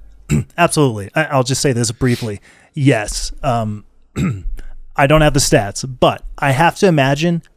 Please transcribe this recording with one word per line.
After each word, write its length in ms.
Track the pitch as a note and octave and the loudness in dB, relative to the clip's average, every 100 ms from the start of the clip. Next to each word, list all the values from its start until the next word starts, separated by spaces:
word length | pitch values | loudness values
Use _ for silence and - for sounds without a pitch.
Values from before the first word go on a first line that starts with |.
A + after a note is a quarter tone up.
| - - | -20 -20
<clears throat> 340 | - D3+ - - | -6 -4 -4 -2
absolutely. 520 | E3+ - C#3 G#2+ F#2+ | 0 2 0 0 -6
I, 120 | D#3 D3 | -4 -2
I'll 180 | C#3 | -2
just 180 | B2+ C3+ | 0 -2
say 120 | D3 | -2
this 180 | A#2+ A2 | 0 -2
briefly. 480 | A2+ B2+ A#2+ A2+ G2+ - _ _ | -2 -2 0 -4 -10 -14 _ _
Yes. 600 | D3+ C3+ A2+ G#2 - - - | -2 2 2 -2 -6 -8 -6
Um, 400 | C#3 A#2 G#2+ G#2 - _ _ - | -2 -2 -4 -8 -14 _ _ -4
<clears throat> 800 | F3 G2 - - - - - - | -4 -4 -6 -6 -8 -14 -8 0
I 100 | C#3 | 4
don't 160 | D#3 | 6
have 120 | D3+ | 4
the 80 | C#3+ | 2
stats, 420 | - D3 G2+ - C3+ B2 | 2 2 2 -6 -10 0
but 240 | D#3+ G2+ - - | 0 0 -8 -4
I 140 | C#3+ | -2
have 260 | C3 E3 - | 2 2 4
to 100 | G3 | 4
imagine 560 | D#3 C3+ C#3+ E3+ E3+ - | 4 2 2 0 -2 -6